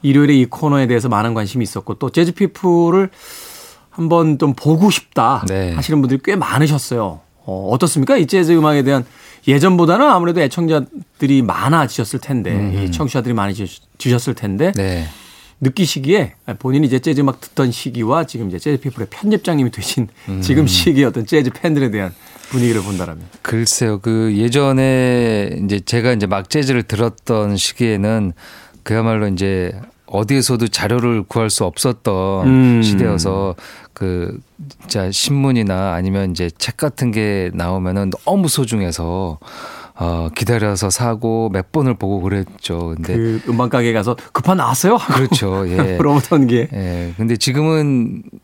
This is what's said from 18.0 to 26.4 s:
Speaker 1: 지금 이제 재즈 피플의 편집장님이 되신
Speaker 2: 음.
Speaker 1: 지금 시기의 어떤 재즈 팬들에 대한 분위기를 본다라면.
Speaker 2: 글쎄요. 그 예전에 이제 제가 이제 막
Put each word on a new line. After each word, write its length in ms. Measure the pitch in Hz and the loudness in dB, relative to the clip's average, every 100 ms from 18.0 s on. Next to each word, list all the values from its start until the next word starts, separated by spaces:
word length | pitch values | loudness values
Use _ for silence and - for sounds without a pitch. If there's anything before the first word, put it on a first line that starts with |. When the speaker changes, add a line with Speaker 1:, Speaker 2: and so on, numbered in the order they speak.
| 110 139 - | -2 0 -2
Speaker 1:
지금 220 | 113 107 | -6 -8
이제 120 | 87 | -6
재즈 200 | 151 139 | -4 -4
피플의 280 | 139 - 101 | -4 -8 -10
편집장님이 640 | - 208 214 - 156 127 | -6 0 0 0 0 0
되신 360 | - 98 - 110 _ - | -2 -6 -4 -4 _ -8
Speaker 2:
음. 100 | 95 | -6
Speaker 1:
지금 260 | 92 110 147 | 0 2 4
시기의 380 | 92 - 139 135 | 2 2 4 2
어떤 180 | 123 107 | 0 0
재즈 240 | 156 127 | 2 0
팬들에 400 | - 175 151 131 | -2 -2 0 0
대한 240 | 104 95 90 - - - | 0 -4 -8 -20 -20 -6
분위기를 320 | 131 120 110 | 0 0 0
본다라면. 400 | 98 95 85 80 85 - | -2 -6 -6 -10 -16 -14
Speaker 2:
글쎄요. 560 | - 113 113 - 117 104 | -4 -2 0 0 0 -2
그 340 | 117 113 113 104 | -2 0 0 2
예전에 1200 | 120 127 139 131 131 131 127 123 117 107 101 - | 2 2 2 4 2 2 2 2 2 0 -2 -4
이제 160 | 95 101 | -2 -2
제가 340 | 92 120 117 | 0 0 2
이제 140 | 120 101 | 0 0
막 240 | 98 | -2